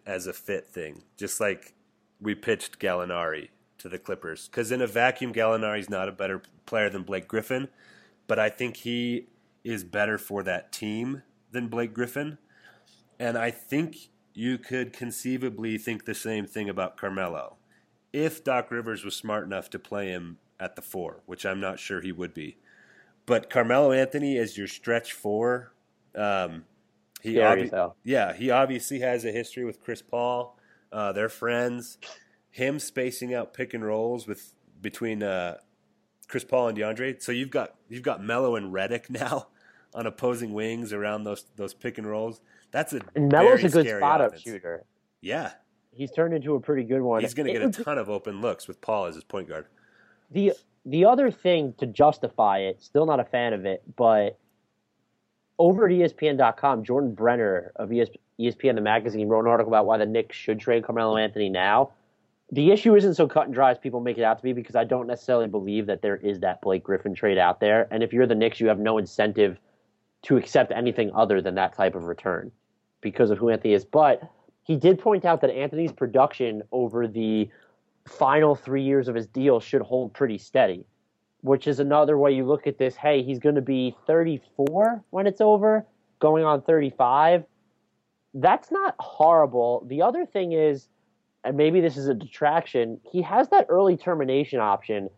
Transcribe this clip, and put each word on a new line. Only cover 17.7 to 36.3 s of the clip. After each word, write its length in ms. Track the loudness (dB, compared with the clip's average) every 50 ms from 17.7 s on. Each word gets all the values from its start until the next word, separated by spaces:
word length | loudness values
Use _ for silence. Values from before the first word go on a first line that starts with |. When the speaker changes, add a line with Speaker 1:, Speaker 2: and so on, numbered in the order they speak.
| _ _ _ _ _ _ _ _ -6
Speaker 1:
if 300 | -4 -4 -4 -4 -6 -6
Doc 260 | -4 -2 -2 -4 -4
Rivers 340 | -8 -10 -8 -8 -10 -10 -10
was 120 | -12 -12
smart 280 | -12 -8 -6 -6 -6 -6
enough 240 | -8 -10 -10 -10 -10
to 80 | -14 -16
play 300 | _ -10 -10 -8 -8 -8
him 280 | -8 -10 -12 -14 -18 _ _ _ _ -14
at 160 | -14 -12 -12
the 60 | -14 -18
four, 380 | -14 -12 -10 -10 -10 -12 -16 _
which 180 | -18 -16 -10 -8
I'm 140 | -8 -6 -6
not 200 | -6 -8 -8 -10
sure 220 | -12 -10 -10 -8
he 100 | -8 -10
would 240 | -10 -10 -10 -12 -12
be. 220 | -14 -16 -16 -16 _ _ _ _ _ _ _ _ _ _ _ _ _ _
But 240 | -2 -2 -2 -2 -2
Carmelo 420 | -2 -2 0 2 2 4 4 4
Anthony 460 | 2 2 0 -2 -4 -6 -4 -4 -2 -4
as 180 | -4 -6 -8 -12
your 100 | -12 -14
stretch 440 | -14 -12 -6 -4 -4 -4 -4 -8
four, 640 | -16 -10 -8 -6 -4 -2 -2 -2 -2 -4 -6 -12 _ _ _ _ _ _ _ _ -8
um, 500 | -4 -2 -2 -2 -2 -4 -4 -8 -12 -18 _ _ _ _ _ _ _ _ _ -20 -14
he 120 | -8 -4 0
Speaker 2:
Scary 280 | 2 4 4 4 2
Speaker 1:
obvi- 40 | 0
Speaker 2:
as 60 | -4
hell. 240 | -4 -4 -4 -4 -6 _ -6
Speaker 1:
yeah, 300 | -2 -2 0 0 -2 -4
he 180 | -6 -2 0
obviously 480 | 2 2 2 0 -2 -6 -10 -10 -8 -6
has 260 | -4 -4 -4 -4 -4
a 60 | -6
history 340 | -6 -8 -8 -10 -10 -10 -10
with 160 | -10 -10 _
Chris 220 | -12 -14 -14 -12 -12
Paul. 520 | -8 -6 -4 -4 -4 -4 -6 -8 -10 _ _ _ _ _ _ _ _
Uh, 200 | -8 -6 -6 -4
they're 180 | -4 -4 -4 -6
friends. 680 | -6 -6 -6 -4 -2 -2 -2 -4 -6 -8 -12 -16 -20 -20 -20 -20 -20 -20 _ _ _ _ _ _
Him 260 | _ -6 -4 -4 -4 -6
spacing 560 | -8 -10 -6 -6 -6 -6 -6 -8 -8 -6 -6
out 220 | -6 -8 -8 _
pick 180 | -12 -12 -10 -8
and 100 | -8 -6
rolls 440 | -4 -4 -4 -4 -4 -6 -8 -8 -12
with, 260 | -12 -12 -14 -20 _ _ _ _ _ _
between, 440 | -14 -12 -10 -8 -6 -6 -6 -4 -4
uh, 340 | -4 -4 -4 -4 -6 -8 -12 _ _ _ _ _ _ _ _ _ _ _ _ _
Chris 160 | -10